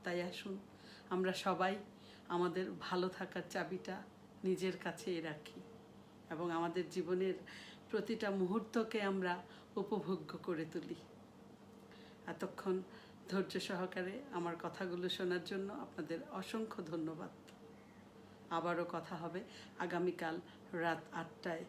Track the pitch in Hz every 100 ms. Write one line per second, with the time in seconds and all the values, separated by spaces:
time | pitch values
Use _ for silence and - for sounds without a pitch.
0 | - 175 180 - 202 196 - - - -
1 | - 185 185 185 - 180 185 202 - -
2 | - - - 175 180 175 185 175 - 185
3 | 180 180 185 185 170 190 165 185 - 190
4 | - - - - 190 175 185 180 185 170
5 | - 170 160 151 - - - - - -
6 | - - - 160 175 165 170 180 160 185
7 | 165 180 190 185 - - - - - 214
8 | 196 220 208 196 180 214 220 240 220 220
9 | 196 190 180 180 - - - - 190 208
10 | 156 180 156 - - 165 156 170 151 165
11 | - - - - - - - - - -
12 | - - - 170 185 - - 185 185 -
13 | - - - 190 190 190 - 190 185 190
14 | 180 214 285 175 170 165 170 170 185 175
15 | 180 - 180 180 170 196 196 247 - -
16 | 156 165 - 190 190 226 220 - 165 170
17 | 156 156 - - - - - - - -
18 | - - - - - 170 165 175 175 165
19 | 160 175 165 170 233 - - - 175 175
20 | 180 175 165 160 - - - 180 165 160
21 | - 170 165 - 185 165